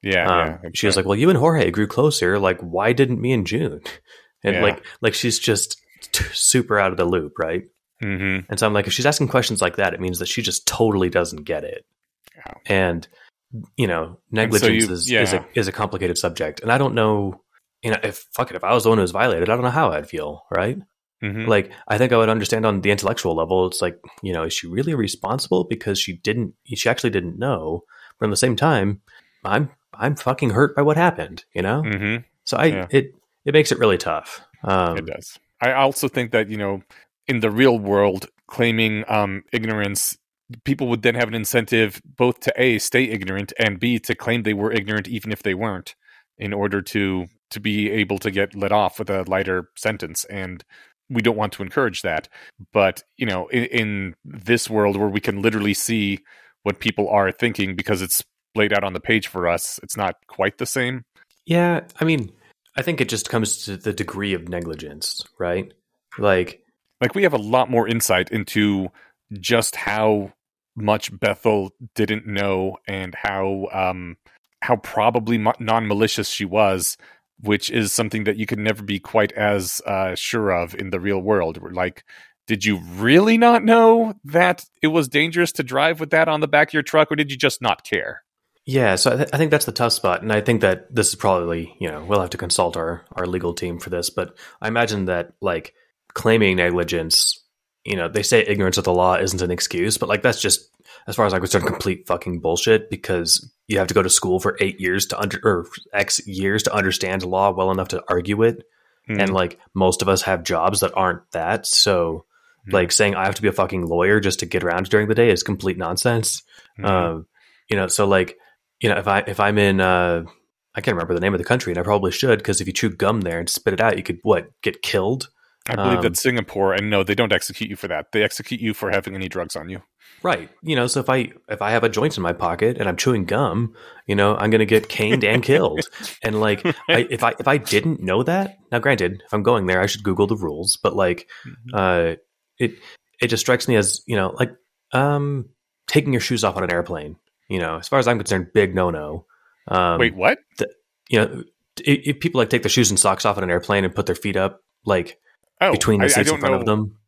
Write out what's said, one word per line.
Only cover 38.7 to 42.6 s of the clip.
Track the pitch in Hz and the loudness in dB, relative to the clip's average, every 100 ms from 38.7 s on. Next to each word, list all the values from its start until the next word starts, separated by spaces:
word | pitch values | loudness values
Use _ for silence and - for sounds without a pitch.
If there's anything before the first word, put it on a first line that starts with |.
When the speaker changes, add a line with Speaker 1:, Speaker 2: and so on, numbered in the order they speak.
| 113 110 107 107 | 2 2 0 -2
Speaker 1:
um, | 107 101 98 - | 0 0 -4 -6
ignorance, | 117 110 107 101 101 - - _ _ _ 120 | -6 -4 -2 -2 -4 -6 -8 _ _ _ -12
people | - 139 127 | -4 -2 -2
would | 117 | 0
then | 120 117 | 0 0
have | 117 | -2
an | |
incentive | 113 107 120 110 117 107 - - | -2 0 0 2 2 0 -2 -20
both | - 127 - | 0 0 0
to | - | -4
A, | - | 2